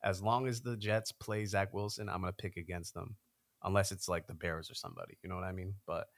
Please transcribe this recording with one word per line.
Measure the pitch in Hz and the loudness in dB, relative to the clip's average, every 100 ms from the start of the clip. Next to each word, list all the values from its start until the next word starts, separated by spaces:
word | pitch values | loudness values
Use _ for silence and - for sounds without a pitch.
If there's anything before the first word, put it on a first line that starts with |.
As | 101 92 | 0 2
long | 104 120 131 | 4 4 4
as | 117 | 0
the | 123 113 | -2 0
Jets | 104 110 110 | 4 2 2
play | - - 107 104 | -4 -2 0 2
Zach | 98 95 | 2 2
Wilson, | 98 104 - 104 | 0 -2 -2 -2
I'm | 90 | -2
gonna | 90 | -2
pick | 90 92 87 | -2 -6 -6
against | 82 87 82 | -6 -6 -6
them. | 85 - 104 _ _ _ _ | -6 -8 -10 _ _ _ _
Unless | 92 98 95 | 4 4 4
it's, | 92 - | 0 0
like, | 85 - | 0 -2
the | 82 | -2
Bears | 87 80 80 | -2 -2 -4
or | - | -8
somebody. | - - 50 - | -8 -8 -10 -10
You | 90 | -6
know | 92 | -4
what | |
I | 92 | -2
mean? | 92 95 98 - | -4 -4 -6 -4
But | 82 - | -4 -4